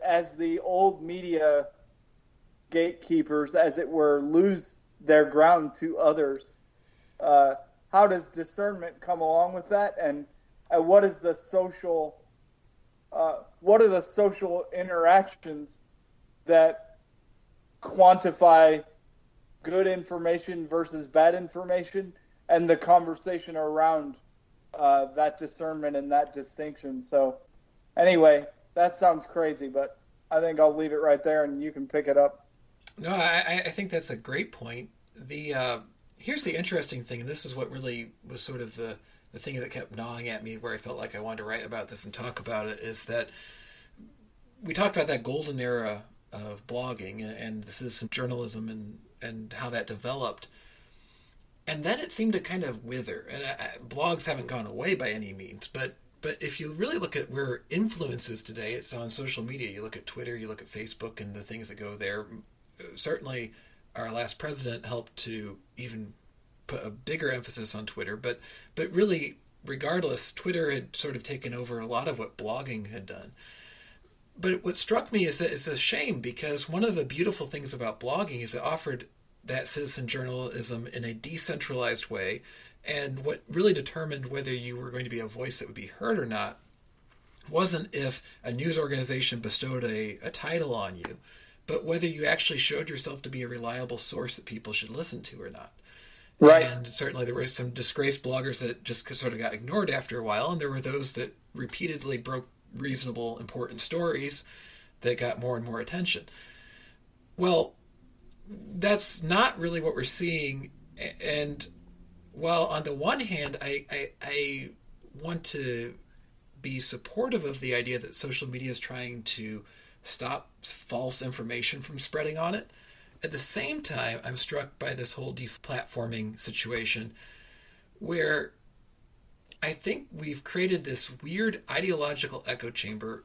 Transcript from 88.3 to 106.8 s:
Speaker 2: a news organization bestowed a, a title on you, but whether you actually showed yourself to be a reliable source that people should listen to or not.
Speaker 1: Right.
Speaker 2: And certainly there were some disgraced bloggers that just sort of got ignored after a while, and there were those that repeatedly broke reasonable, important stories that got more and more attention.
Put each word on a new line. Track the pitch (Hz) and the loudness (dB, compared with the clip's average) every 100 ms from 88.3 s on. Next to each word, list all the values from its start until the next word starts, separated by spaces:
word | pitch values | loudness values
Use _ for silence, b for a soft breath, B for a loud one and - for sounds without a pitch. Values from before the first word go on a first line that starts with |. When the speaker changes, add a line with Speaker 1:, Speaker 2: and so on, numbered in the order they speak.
| b | b
Speaker 2:
a | 120 | -8
news | 120 165 160 | -4 0 0
organization | 143 135 131 131 - 117 | 0 -2 -2 0 0 -2
bestowed | 107 - 131 127 | -4 -4 -2 -4
a, | 120 107 107 - | -2 -4 -6 -8
a | - | -10
title | - 160 165 147 | -8 -4 -2 -2
on | 113 98 90 | -4 -6 -8
you, | 85 - b b b b - | -12 -14 b b b b -6
but | 160 156 | -4 -2
whether | 165 170 | 0 -2
you | 151 151 | -2 0
actually | 165 - 139 | 0 0 0
showed | - 147 156 | 0 -2 -4
yourself | 139 147 139 | -8 -8 -10
to | 147 | -10
be | 135 | -8
a | 120 | -8
reliable | 120 117 123 123 120 | -8 -8 -8 -8 -8
source | - - 120 - | -8 -8 -8 -10
that | - | -12
people | 110 - | -12 -6
should | - 214 | -6 -6
listen | 127 170 120 | -8 -8 -10
to | - - | -12 -14
or | - | -14
not. | 80 - - b b b b b - | -16 -18 -20 b b b b b 8
Speaker 1:
Right. | 147 160 123 | 12 12 8
Speaker 2:
And | - - | -2 -6
certainly | - 139 127 | -6 -6 -4
there | 123 123 | -4 -4
were | 127 | -4
some | - 123 | -4 -6
disgraced | 120 120 - 139 135 | -4 -2 0 0 -2
bloggers | 127 131 135 120 | -2 -4 -4 -4
that | 120 120 | -6 -8
just | - 117 - 139 | -8 -8 -8 -6
sort | 127 | -6
of | 113 | -4
got | 113 | -6
ignored | 110 123 202 185 | -6 -4 -2 0
after | 135 - 123 | -2 -4 -6
a | |
while, | 110 104 147 | -2 0 0
and | 170 | -2
there | 143 | -4
were | 135 | -4
those | 131 139 135 | -4 -4 -4
that | - - - _ | -6 -8 -12 _
repeatedly | - 127 - 175 147 135 120 | -12 -10 -6 -6 -4 -6 -6
broke | 120 131 123 _ _ - | -6 -8 -8 _ _ -10
reasonable, | 135 127 127 117 117 117 | -6 -4 -6 -6 -6 -6
important | 113 127 117 117 | -10 -8 -8 -6
stories | - 165 170 147 143 143 b b b b b _ | -4 -2 -2 -2 -4 -8 b b b b b _
that | 120 120 | -2 0
got | 120 113 | -2 -4
more | 123 120 | -4 -4
and | 117 | -4
more | 113 | -8
attention. | 110 175 175 - - b b b b b | -6 -4 -2 -4 -6 b b b b b